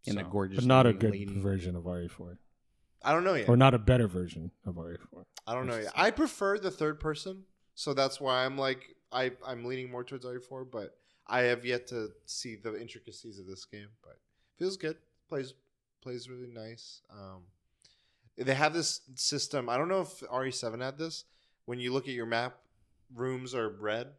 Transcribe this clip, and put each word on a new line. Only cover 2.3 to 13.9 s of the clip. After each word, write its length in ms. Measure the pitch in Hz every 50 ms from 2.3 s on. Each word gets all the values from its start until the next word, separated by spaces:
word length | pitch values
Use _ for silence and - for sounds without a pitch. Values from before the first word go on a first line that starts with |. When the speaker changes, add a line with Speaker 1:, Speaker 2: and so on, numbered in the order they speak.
| 90 - _ _ _ _ _ _ _ _ _ _ _ _
Speaker 2:
I 100 | - 135 151
don't 100 | 165 180
know 100 | 190 185
yet. 120 | 139 104 110
Speaker 3:
Or 60 | 120
not 160 | 123 135 135 127
a 60 | 117
better 280 | 104 113 127 123 117
version 440 | 101 87 90 90 85 - 80 80 90 _ _ _
of 120 | 101 85
R 160 | 87 82 85 85
E 40 | - - -
four. 160 | - 90 90 _ _ - _
Speaker 2:
I 60 | - 117
don't 120 | 127 131
know 80 | 127 120
yet. 60 | 113 107
Speaker 3:
Interesting. 160 | 98 - - 180
Speaker 2:
I 80 | 220
prefer 480 | - - 320 254 - - 202 196 202 208
the 120 | 190 185
third 280 | - - 156 151 151 151
person, 440 | 160 156 151 151 - 190 190 190 190 _ _ _ _ _ _
so 200 | - - 151 135
that's 260 | 135 135 135 131 -
why 260 | 143 131 127 127 127
I'm 120 | 131 135
like, 380 | 139 135 135 131 131 - - - _ _ _
I, 200 | - 123 131 127 127 - -
I'm 200 | 131 127 120 120
leaning 240 | 123 131 131 127 123
more 140 | 123 123 123
towards 220 | - 139 131 117
R 100 | 127 123
E 40 | 127
four, 260 | 123 - 135 131 131
but 320 | 127 123 113 101 87 - _ _ _ _ _ _
I 160 | - 120 127 123
have 220 | 123 120 120 120
yet 220 | 123 123 123 123
to 220 | - 123 117 107 104 - - _
see 300 | - - - - 120 110
the 240 | 101 107 113 107 98
intricacies 600 | 117 113 - 117 _ - 104 - - 117 101 98
of 80 | 92
this 160 | 92 95 92 -
game. 220 | _ - 104 104 104